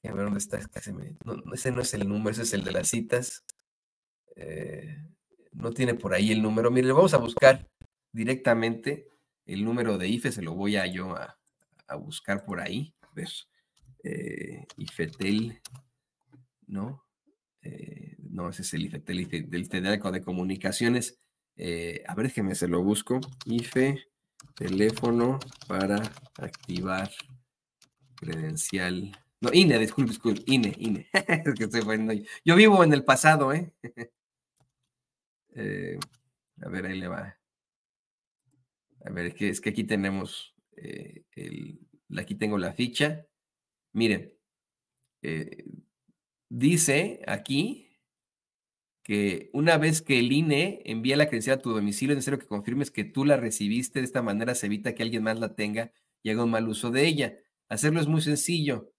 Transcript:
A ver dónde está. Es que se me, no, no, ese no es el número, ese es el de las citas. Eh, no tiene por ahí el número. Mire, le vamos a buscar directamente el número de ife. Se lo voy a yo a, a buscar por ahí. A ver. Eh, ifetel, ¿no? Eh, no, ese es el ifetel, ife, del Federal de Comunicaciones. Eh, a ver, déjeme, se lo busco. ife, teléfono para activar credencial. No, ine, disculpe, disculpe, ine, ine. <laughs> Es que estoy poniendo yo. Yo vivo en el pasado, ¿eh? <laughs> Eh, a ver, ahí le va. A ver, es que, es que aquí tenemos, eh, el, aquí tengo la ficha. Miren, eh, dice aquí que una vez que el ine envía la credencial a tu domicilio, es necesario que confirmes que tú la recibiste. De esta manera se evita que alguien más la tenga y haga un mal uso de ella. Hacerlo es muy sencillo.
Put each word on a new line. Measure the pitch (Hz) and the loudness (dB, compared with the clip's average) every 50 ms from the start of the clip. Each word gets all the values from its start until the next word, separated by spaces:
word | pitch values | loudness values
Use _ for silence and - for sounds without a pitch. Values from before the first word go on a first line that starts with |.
| - | -10
A | 110 101 | -8 -6
ver | 98 101 | -6 -4
dónde | 104 101 101 | -4 -4 -4
está. | - - 107 | -4 -6 -8
Es | 107 101 | -8 -8
que | 104 - - | -12 -14 -14
se | - 104 98 | -12 -10 -12
me, | - - - - - - | -12 -12 -14 -16 -16 -12
no, | 120 107 | -12 -4
no, | - - - - | -4 -4 -4 -4
ese | 120 - 131 | -4 -4 -2
no | 123 123 | -2 -2
es | 123 - - | -4 -4 -2
el | 107 101 | -2 -2
número, | 98 101 104 110 104 | -2 -2 0 0 -2
ese | 104 110 - | -2 -2 -2
es | - - | -2 -2
el | 98 92 | -2 -4
de | 95 | -2
las | 92 90 90 | -2 0 0
citas. | - - 117 117 - - 123 127 - - - _ - - _ _ _ _ _ _ _ _ _ _ _ _ _ _ _ - | 0 0 -2 0 0 0 0 0 -4 -10 -12 _ -20 -20 _ _ _ _ _ _ _ _ _ _ _ _ _ _ _ -20
Eh, | - - 78 78 78 78 - - - - 156 151 143 156 - _ _ _ _ _ _ _ _ | -16 -14 -10 -10 -8 -8 -8 -10 -12 -12 -14 -14 -14 -16 -20 _ _ _ _ _ _ _ _
no | - - 113 117 | -12 -8 -8 -6
tiene | 117 - 131 120 117 | -2 0 0 0 0
por | - - 98 92 | -2 -2 0 2
ahí | 90 104 110 | 2 4 4
el | 110 110 | 4 2
número. | 110 110 107 110 113 120 | 2 2 2 2 2 4
Mire, | 123 127 127 | 4 4 4
le | 131 131 | 6 8
vamos | 151 185 180 156 | 8 8 8 6
a | |
buscar | 135 117 117 117 - 139 135 135 - - - _ _ - _ _ _ _ _ | 2 0 0 0 8 8 8 8 6 -2 -18 _ _ -20 _ _ _ _ _
directamente | - 113 113 120 131 131 - 127 117 113 113 117 113 113 - 143 143 143 - _ _ _ _ _ _ _ _ | -6 -2 -2 0 -2 0 2 2 2 4 2 0 -2 -2 -4 -6 -6 -6 -10 _ _ _ _ _ _ _ _
el | - 92 98 104 | -8 -6 -2 -2
número | 113 117 123 120 117 101 92 | 0 0 0 0 0 0 0
de | 92 | 0
ife. | 95 117 117 - 135 | -2 -2 0 -2 -4
Se | - 107 | -4 -4
lo | 87 82 82 | -8 -6 -6
voy | 92 98 101 104 | -2 -2 0 0
a | 101 92 | 0 0
yo | 90 90 92 92 95 87 | -2 -4 -6 -6 -6 -8
a, | - - - - _ _ _ _ _ _ _ _ _ _ | -10 -10 -14 -16 _ _ _ _ _ _ _ _ _ _
a | - - | -12 -12
buscar | - - 156 156 - _ - 101 - - | -12 -10 -12 -14 -12 _ -4 -4 -4 -4
por | - 95 85 | -8 -8 -6
ahí. | - - 92 120 147 - _ _ | -6 -6 -6 -6 -8 -8 _ _
A | - _ _ | -20 _ _
ver. | 160 170 180 - - - _ _ _ _ _ _ _ _ - - _ - | -10 -10 -10 -10 -14 -16 _ _ _ _ _ _ _ _ -20 -20 _ -10
Eh, | - - - - - - - - - - - - _ - | -8 -8 -8 -8 -8 -10 -10 -10 -12 -12 -16 -16 _ -16
ifetel, | - - - - - 82 80 - - 95 98 104 107 113 117 113 - _ - - - _ _ _ _ _ _ _ _ _ _ - - _ _ _ _ _ | -14 -14 -12 -6 -6 -6 -6 -4 -4 -2 0 0 0 0 -4 -8 -14 _ -20 -20 -20 _ _ _ _ _ _ _ _ _ _ -20 -20 _ _ _ _ _
¿no? | - 98 98 101 120 139 135 _ _ _ _ _ 294 _ _ _ _ _ _ | -10 -8 -8 -6 -8 -10 -14 _ _ _ _ _ _ _ _ _ _ _ _
Eh, | _ - - - - - - - - - - | _ -16 -14 -14 -16 -16 -16 -16 -18 -20 -20
no, | - - - 90 92 87 87 | -20 -18 -14 -10 -8 -8 -8
ese | - - 92 | -8 -8 -8
es | - - | -6 -4
el | 80 82 | -4 -6
ifetel, | - - 73 - - 90 90 | -6 -8 -12 -10 -8 -6 -6
ife, | 87 - - 82 76 | -6 -4 -6 -8 -6
del | - 80 87 90 | -6 -6 -6 -6
Federal | - - 92 90 95 104 101 - 95 | -4 -4 -4 0 0 -2 0 -2 -4
de | 92 92 | -4 -4
Comunicaciones. | - - 90 90 90 95 95 98 - 95 92 - 120 117 123 123 117 - - _ _ _ _ _ _ _ _ | -6 -4 -4 -4 -2 -4 -4 -4 -4 -4 -2 2 2 2 2 2 -2 -4 -12 _ _ _ _ _ _ _ _
Eh, | - 87 87 85 85 85 85 85 87 - | -8 -6 -6 -4 -4 -6 -8 -8 -10 -10
a | - 87 | -8 -4
ver, | 98 113 | -2 -2
déjeme, | 131 - 117 104 95 98 | -2 -2 -2 -2 -2 -2
se | - - | -2 0
lo | 85 85 87 | 0 0 2
busco. | 90 98 107 - - - 123 131 127 - - - - | 2 2 2 0 0 -2 -2 -2 -2 -6 -14 -14 -6
ife, | - 113 120 117 - - 131 131 139 139 139 - _ _ _ _ _ _ _ - - _ | -2 -2 -2 -2 0 0 2 2 2 0 -2 -8 _ _ _ _ _ _ _ -20 -20 _
teléfono | - - 92 95 95 104 110 110 - 123 120 117 120 117 123 135 139 - - - - - | -8 -6 -2 2 4 4 4 4 2 0 2 4 4 4 2 2 -2 -4 -12 -18 -20 -10
para | - 92 95 98 95 101 107 110 107 - - - - _ | -6 -2 -2 0 0 0 0 -2 -6 -10 -14 -20 -20 _
activar | - - - - - - - 87 - - 95 92 92 98 101 - - - - - - _ _ _ _ _ _ _ _ - _ _ _ _ _ _ | -12 -12 -12 -12 -14 -12 -8 -6 -4 -4 -2 -2 -4 -4 -6 -8 -14 -18 -18 -20 -20 _ _ _ _ _ _ _ _ -20 _ _ _ _ _ _
credencial. | - - - 80 80 78 78 - - - - - 95 90 90 92 - - 98 101 - _ _ _ _ | -12 -10 -8 -6 -6 -6 -6 -4 -6 -6 -4 -4 -4 -4 -2 -4 -4 -6 -10 -14 -18 _ _ _ _
No, | - 120 - | -2 4 6
ine, | 180 196 165 127 | 8 8 8 6
disculpe, | 110 110 107 - - 135 113 | 4 2 2 2 0 0 0
disculpe, | 107 - - 117 104 101 - | 0 -2 -2 -2 -2 0 0
ine, | - 135 127 113 98 - - | 2 2 4 4 2 -2 -4
ine. | - 113 101 - - _ | -4 -4 -4 -4 -6 _
<laughs> | - | 0
Es | 190 180 - 175 160 160 156 123 | 0 2 2 0 0 0 -2 -2
que | 107 110 | -2 -4
estoy | 101 110 117 113 | -2 0 -2 0
poniendo | 107 110 110 110 110 110 | 0 -2 -2 0 -2 -4
yo. | 104 104 - - - _ | -4 -6 -10 -18 0 _
Yo | 160 170 | 6 10
vivo | 185 220 220 202 190 175 | 12 12 12 12 10 10
en | 160 147 | 8 8
el | 135 135 | 6 6
pasado, | - 131 127 - 156 156 147 139 131 139 | 4 4 8 8 6 6 8 4 2 2
¿eh? | 160 180 156 _ _ - | 0 -2 -6 _ _ -16
<laughs> | 120 _ 120 117 - _ _ _ _ _ _ _ _ _ _ _ _ _ _ _ _ _ _ _ _ _ _ _ _ _ _ _ _ _ | -16 _ -12 -14 -14 _ _ _ _ _ _ _ _ _ _ _ _ _ _ _ _ _ _ _ _ _ _ _ _ _ _ _ _ _
Eh, | - 104 101 98 95 92 92 90 92 - _ _ _ _ _ _ _ _ _ _ - | -8 -6 -6 -6 -6 -6 -8 -8 -10 -10 _ _ _ _ _ _ _ _ _ _ -14
a | - 95 | -12 -8
ver, | 92 95 92 | -6 -6 -6
ahí | 92 92 | -6 -6
le | 95 92 87 | -6 -6 -6
va. | 87 - 98 101 - _ _ _ _ _ _ _ _ _ _ _ _ _ _ _ _ _ _ _ _ _ _ _ _ _ _ _ _ _ _ _ _ _ - | -8 -8 -10 -12 -16 _ _ _ _ _ _ _ _ _ _ _ _ _ _ _ _ _ _ _ _ _ _ _ _ _ _ _ _ _ _ _ _ _ -14
A | - | -10
ver, | 98 87 85 | -8 -6 -6
es | 85 - | -8 -4
que, | - 107 98 | -2 -2 -2
es | 87 - | -2 -2
que | - 110 | -4 -4
aquí | 104 110 107 | -4 -4 -2
tenemos, | 104 110 98 98 95 95 98 92 95 - - - - _ _ _ _ _ | -2 -2 -2 0 -2 -4 -4 -6 -8 -10 -14 -16 -18 _ _ _ _ _
eh, | - - - - - - - - - _ _ _ | -18 -16 -14 -14 -14 -16 -18 -20 -20 _ _ _
el, | - 50 50 50 - - - - - - _ _ _ _ _ 98 | -14 -14 -12 -12 -12 -12 -14 -16 -20 -20 _ _ _ _ _ -10
aquí | - 95 - 101 | -10 -8 -8 -6
tengo | 101 113 104 104 | -4 -2 0 0
la | 98 90 87 | 0 -2 -2
ficha. | - - 123 123 - - 147 151 156 156 - _ _ _ _ _ _ _ _ _ _ _ _ _ _ | -2 -2 -4 -2 0 0 0 0 0 -6 -12 _ _ _ _ _ _ _ _ _ _ _ _ _ _
Miren, | 107 113 110 101 85 80 - _ _ _ _ _ _ _ _ _ _ _ _ _ _ _ _ _ _ | 2 4 4 4 2 -2 -10 _ _ _ _ _ _ _ _ _ _ _ _ _ _ _ _ _ _
eh, | - 73 80 80 - - - - - - - - _ _ _ _ _ _ _ _ _ _ _ _ _ | -8 -6 -6 -6 -6 -10 -14 -18 -18 -18 -18 -20 _ _ _ _ _ _ _ _ _ _ _ _ _
dice | _ - 120 131 147 175 165 - 147 135 120 - - - - - | _ -4 2 2 4 4 4 4 4 4 2 2 0 -4 -10 -6
aquí | - 104 101 - - 135 139 180 233 294 - _ _ _ _ _ _ _ _ _ _ _ _ _ _ _ _ _ _ _ _ _ _ _ _ _ | -6 -6 -6 -4 -2 0 0 0 -2 -4 -10 _ _ _ _ _ _ _ _ _ _ _ _ _ _ _ _ _ _ _ _ _ _ _ _ _
que | - 104 104 101 101 90 - - - | -4 -2 0 0 0 -2 -4 -8 -6
una | - 139 151 170 165 | -2 2 4 4 4
vez | 156 151 165 156 160 | 6 4 2 2 2
que | - - 139 123 | 2 2 4 4
el | 120 123 | 4 4
ine | 135 147 156 156 143 139 170 196 202 - - | 4 2 4 4 4 2 2 0 -4 -8 -8
envía | - 110 113 113 127 135 | -8 -6 -2 0 0 4
la | 143 151 | 4 4
credencial | 147 - 113 107 131 135 | 2 2 -2 2 0 0
a | 135 | 0
tu | - 123 | 0 -2
domicilio, | 113 107 101 101 101 - 131 135 147 | 0 0 0 0 -2 -2 0 0 0
es | 139 | 0
necesario | 127 135 139 131 | 0 -2 -2 -4
que | - | -4
confirmes | _ 107 101 101 - 120 139 143 - | _ -6 -6 -4 -4 -2 -2 -4 -4
que | _ - 104 | _ -6 -6
tú | - - 135 135 | -4 -2 0 4
la | 147 143 | 6 4
recibiste. | 131 120 113 110 - 104 101 107 123 127 - _ 135 | 4 4 -2 -2 -2 0 0 0 0 -2 -2 _ -4
De | 127 | -4
esta | 127 - 127 | -2 -2 -2
manera | 120 107 98 104 117 123 123 | -2 0 -2 0 0 -2 -2
se | - - | -2 -2
evita | 101 104 101 107 123 117 | -2 -2 -2 -2 -6 -4
que | - 117 | -2 -4
alguien | 117 117 117 107 | -2 -2 0 0
más | 110 110 | 0 0
la | 113 113 107 - | -2 -4 -6 -4
tenga | - 107 107 104 113 117 117 _ _ _ _ _ _ _ | -4 -4 -2 -2 -4 -6 -6 _ _ _ _ _ _ _
y | 110 | -2
haga | 110 117 120 | 0 0 0
un | 120 | 2
mal | 113 110 113 113 | 0 0 0 -2
uso | 110 - - 120 | -4 -4 -4 -2
de | 120 135 147 | 2 2 2
ella. | 170 160 143 127 113 - - _ _ _ _ _ | 4 2 0 -2 -2 -4 -12 _ _ _ _ _
Hacerlo | _ 113 110 - 151 156 165 | _ -4 0 2 2 2 2
es | 151 | 2
muy | 147 160 160 | 2 2 2
sencillo. | - 147 147 143 - - 175 160 151 143 127 110 - - _ | 2 2 0 0 0 0 0 0 0 0 -2 -4 -6 -14 _